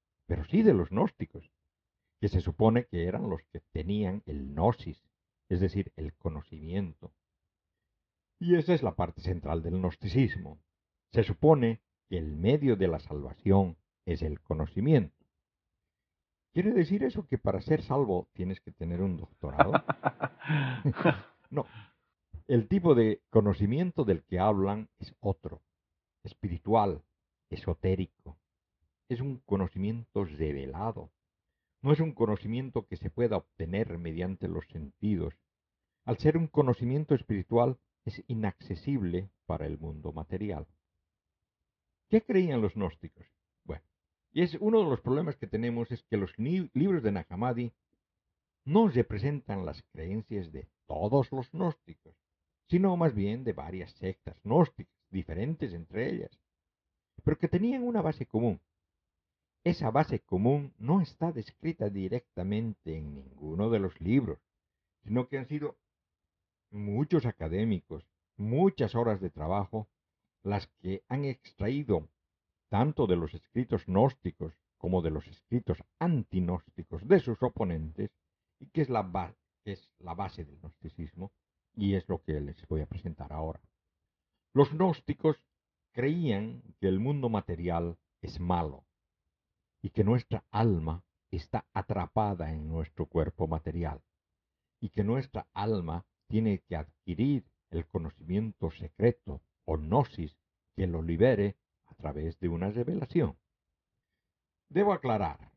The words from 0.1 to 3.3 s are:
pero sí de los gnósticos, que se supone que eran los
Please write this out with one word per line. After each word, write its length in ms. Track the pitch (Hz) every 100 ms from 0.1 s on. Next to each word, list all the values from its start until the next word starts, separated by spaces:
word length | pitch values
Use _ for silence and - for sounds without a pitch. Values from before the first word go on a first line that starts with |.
| _ -
pero 180 | 80 78
sí 160 | 190
de 120 | 220
los 160 | 104 78
gnósticos, 600 | 101 202 - - - - _ _ _ _ _ _ _
que 100 | 104
se 120 | 92
supone 440 | 85 - 110 120 120
que 200 | 87 87
eran 240 | 101
los 120 | 104